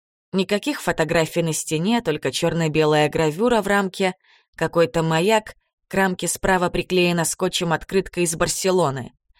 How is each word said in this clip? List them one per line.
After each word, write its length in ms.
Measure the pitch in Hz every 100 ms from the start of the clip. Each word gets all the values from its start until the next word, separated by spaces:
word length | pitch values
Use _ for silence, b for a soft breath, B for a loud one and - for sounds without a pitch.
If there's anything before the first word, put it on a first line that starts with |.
| _ _ _
Никаких 500 | 185 190 202 294 294
фотографий 600 | - 170 160 170 160 175
на 100 | 165
стене, 480 | 156 - 156 180 233
только 280 | 233 151 139
черно-белая 800 | 127 170 165 165 151 151 151 151
гравюра 540 | 156 160 156 240 233
в 40 | 202
рамке, 480 | 202 196 - 190 185 b b b -
какой-то 460 | 160 170 165 165
маяк, 520 | 160 160 185 220 220 - _ _ _
к 60 |
рамке 340 | 196 190 185 175
справа 400 | - 196 185 175
приклеена 560 | 180 165 180 175 170
скотчем 480 | 156 - 185 - 175
открытка 480 | 156 - 190 185 -
из 160 | 175 165
Барселоны. 760 | 170 - 190 185 156 135 117 - _